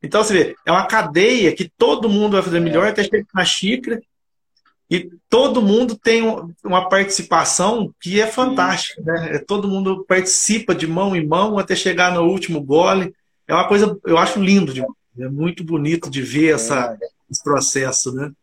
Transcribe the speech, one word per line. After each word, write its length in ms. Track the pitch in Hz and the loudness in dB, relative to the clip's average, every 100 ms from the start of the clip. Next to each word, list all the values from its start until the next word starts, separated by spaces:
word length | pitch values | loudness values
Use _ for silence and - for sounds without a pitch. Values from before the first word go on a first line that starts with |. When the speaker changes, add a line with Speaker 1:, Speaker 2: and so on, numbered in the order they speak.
Speaker 1:
Então, 200 | - 208 | 0 0
você 100 | 214 | 2
vê, 220 | 190 143 - - | 2 2 -2 0
é 60 | |
uma 140 | 175 190 | 2 2
cadeia 640 | 220 165 151 208 247 185 - | 0 0 2 4 4 2 0
que 120 | 170 _ | -8 _
todo 320 | 233 277 220 | 2 2 2
mundo 240 | 202 214 | 2 2
vai 80 | 202 | 2
fazer 140 | 180 170 | 0 0
Speaker 2:
É. 40 | |
Speaker 1:
melhor 260 | 170 156 202 | 2 2 0
até 160 | 208 | 0
chegar 220 | 196 214 208 | 0 -2 -2
na 100 | 190 175 | -2 -2
xícara. 540 | - 190 254 240 233 - _ _ _ _ _ _ _ _ | 0 -2 -4 -4 -8 -10 _ _ _ _ _ _ _ _
E 200 | 175 - - _ | -6 -6 -20 _
todo 320 | 226 269 247 | 2 4 2
mundo 340 | 202 214 247 214 | 2 2 0 -2
tem 240 | - 226 | 0 2
um, 300 | 226 - 170 170 | 2 -4 -10 -14
uma 240 | 202 185 185 | -2 0 2
participação 1040 | 196 196 196 170 175 160 - 185 233 185 _ | 0 0 -4 0 0 2 0 0 0 -4 _
que 220 | 175 196 | -4 0
é 40 | 220 | 0
Speaker 2:
Sim. 40 | |
Speaker 1:
fantástica, 680 | 233 262 262 185 180 - - | 0 -2 0 0 -2 -6 -8
né? 340 | 156 165 165 151 | -6 -6 -4 -8
É, 40 | |
todo 280 | - 202 202 | -4 -4 -2
mundo 380 | 190 196 185 - | -2 -2 -4 0
participa 680 | 185 185 - - 220 - 175 | 0 2 -2 0 -2 -2 -4
de 100 | 160 | -2
mão 300 | 165 196 185 | -2 0 -2
em 100 | 151 | 0
mão 320 | 165 208 208 | 0 0 0
até 180 | 190 180 | -2 -2
chegar 380 | 190 175 180 | -2 0 0
no 80 | 180 | 2
último 380 | 170 190 175 160 | 0 0 -4 -6
gole. 520 | 139 147 185 190 180 - _ _ _ | 0 2 4 2 -2 -10 _ _ _
É 60 | |
uma 140 | 160 185 | 0 2
coisa, 300 | 208 185 - - | 2 2 -2 0
eu 120 | 165 | 2
acho 200 | 185 214 | 2 0
lindo 320 | 190 196 160 | 4 4 2
demais. 200 | 131 123 - _ 120 | -4 -8 -10 _ -12
É 80 | 131 | -10
muito 340 | 139 165 170 | -4 -4 -4
bonito 460 | 160 165 147 165 160 | -6 -4 -2 -2 -4
de 120 | 135 | -8
ver 340 | 123 131 160 143 | -4 0 2 2
essa, 320 | 113 139 120 | 0 -2 -4
Speaker 2:
Verdade. 240 | 107 - _ _ | -8 -14 _ _
Speaker 1:
esse 140 | - | -10
processo, 720 | - 143 123 135 135 127 - | -2 0 0 -2 -2 -2 -4
né? 180 | 127 151 143 | -6 -8 -12